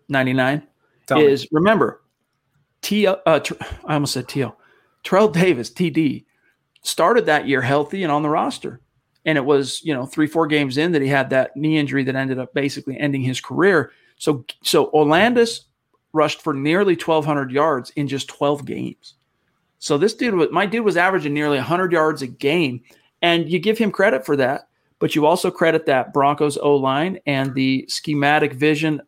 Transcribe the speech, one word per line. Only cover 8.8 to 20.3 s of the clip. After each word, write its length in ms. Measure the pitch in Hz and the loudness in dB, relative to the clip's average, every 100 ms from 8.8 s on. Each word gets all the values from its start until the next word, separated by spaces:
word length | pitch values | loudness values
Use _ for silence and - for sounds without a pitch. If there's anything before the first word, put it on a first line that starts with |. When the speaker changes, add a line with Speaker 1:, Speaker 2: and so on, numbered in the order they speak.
| _ _ _ _ | _ _ _ _
Speaker 1:
And 140 | 165 151 | -2 0
it 60 | |
was, 360 | 131 139 131 - | 2 2 2 -6
you 100 | 160 | -4
know, 120 | 135 131 | -4 -4
three, 200 | - 147 | -2 0
four 220 | 160 160 | 0 0
games 280 | 151 143 127 | 0 0 0
in 140 | 165 | 0
that 120 | 160 | 0
he 60 | 135 | 2
had 220 | 139 135 | 0 2
that 260 | 131 127 139 | 0 0 -2
knee 220 | 151 156 | 0 0
injury 240 | 143 139 | 0 -2
that 140 | 131 131 | -2 -4
ended 240 | 135 127 | -4 -6
up 120 | 123 | -6
basically 460 | 147 139 135 135 131 | -4 -4 -6 -10 -6
ending 240 | 147 139 | -4 -2
his 180 | 127 127 | -4 -6
career. 520 | - 131 185 170 127 _ _ _ | -6 0 2 2 0 _ _ _
So, 260 | - 143 - - | -4 -2 -6 -10
so 260 | - 165 131 | 0 2 4
Orlandis 720 | 151 147 165 220 240 233 - - _ _ _ _ | 2 4 4 2 2 0 -2 -14 _ _ _ _
rushed 300 | 156 151 - | 0 0 0
for 100 | 165 | -4
nearly 440 | 139 143 175 196 170 | -2 0 2 2 0
twelve 280 | - 160 | 0 0
hundred 280 | 147 147 131 | 0 -2 -2
yards 380 | 135 160 135 120 | 0 0 0 -4
in 180 | - 143 | -6 -4
just 180 | 135 - | -4 -8
twelve 380 | - 143 147 | -4 -2 -2
games. 500 | 139 - - - - _ _ _ _ _ _ _ | -4 -8 -8 -12 -20 _ _ _ _ _ _ _
So 200 | - 147 | -2 0
this 160 | 196 | 0
dude 200 | 220 247 | 0 -2